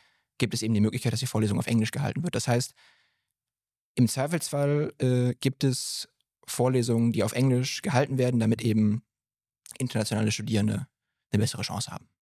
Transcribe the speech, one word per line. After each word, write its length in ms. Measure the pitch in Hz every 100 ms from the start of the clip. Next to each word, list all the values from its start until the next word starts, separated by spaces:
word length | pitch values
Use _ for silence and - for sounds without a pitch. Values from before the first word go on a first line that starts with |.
| _ _ _ -
gibt 160 | 123
es 80 | -
eben 140 | 110 107
die 60 |
Möglichkeit, 300 | 107 123 117
dass 100 | 117
die 40 | 131
Vorlesung 320 | 110 107 -
auf 80 | -
Englisch 260 | 113 110
gehalten 300 | 139 143 -
wird. 140 | 170 -
Das 120 | -
heißt, 280 | 120 - - _ _ _ _ _ _ _ _ _ _ _ -
im 120 | 117
Zweifelsfall, 840 | 135 143 170 - 143 143 147 151 -
äh, 340 | 131 123 123 -
gibt 240 | 131 -
es 440 | 135 131 - - - _ _ _ -
Vorlesungen, 640 | - 127 131 120 117 117
die 120 | 110
auf 100 | 104
Englisch 480 | - 135 123 131 -
gehalten 360 | - 131 143 135
werden, 220 | 127 123
damit 220 | 113 113
eben 420 | 117 110 107 113 - _ _ _ _ _ - -
internationale 540 | 127 113 107 123 107
Studierende 560 | 104 104 110 107 107 135 _ _ _ _
eine 100 | 101
bessere 200 | 120 -
Chance 300 | - 95 -
haben. 160 | - - _